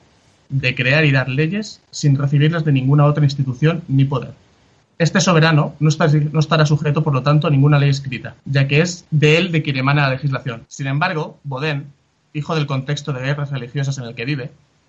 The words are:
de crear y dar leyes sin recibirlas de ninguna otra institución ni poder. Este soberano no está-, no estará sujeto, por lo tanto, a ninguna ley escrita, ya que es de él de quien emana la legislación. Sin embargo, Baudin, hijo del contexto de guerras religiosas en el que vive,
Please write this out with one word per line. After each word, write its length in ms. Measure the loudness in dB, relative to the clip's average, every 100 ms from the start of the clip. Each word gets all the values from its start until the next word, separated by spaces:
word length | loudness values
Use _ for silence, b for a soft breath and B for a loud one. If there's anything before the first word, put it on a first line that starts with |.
| _ _ _ _ _
de 260 | -2 -2
crear 300 | -2 0 2
y 80 | 2
dar 160 | 2 0
leyes 520 | -2 -2 -2 -8 -14 _
sin 260 | -4 0 2
recibirlas 460 | 2 2 2 2
de 80 | 0
ninguna 320 | 0 2 4
otra 180 | 4 4
institución 640 | 0 0 -4 0 -2 -2 -2
ni 180 | 0
poder. 280 | 0 -2 -8 -16 _ _ _ _ _ _
Este 220 | 0 2
soberano 560 | 2 4 4 4 0 0
no 100 | 0
está-, 200 | 2 2
no 320 | 2 2 0
estará 260 | 0 2 2
sujeto, 360 | 2 0 0
por 120 | 0
lo 80 | 0
tanto, 240 | 2 2 4
a 40 |
ninguna 280 | 4 4 4
ley 100 | 4
escrita, 460 | 0 -4 -8 -10 -14
ya 220 | -4 0 2
que 140 | 2
es 260 | 0 -4 -2
de 280 | 2 4 4
él 120 | 2
de 120 | -2
quien 160 | -2 -2
emana 240 | 0 2
la 80 | 0
legislación. 540 | -2 -4 -4 -6 -10 -14
Sin 200 | -10 -6
embargo, 500 | -2 -2 -4 -8 -10
Baudin, 480 | -12 -6 -4 -6 -8 -18 _ _ _
hijo 200 | -10 -4
del 120 | -4 -2
contexto 460 | -4 -4 -6 -6
de 100 | -6
guerras 280 | -4 -4 -4
religiosas 460 | -8 -8 -6 -4 -6
en 80 |
el 100 | -8
que 120 | -10 -6
vive, 240 | -6 -8 -14 _ _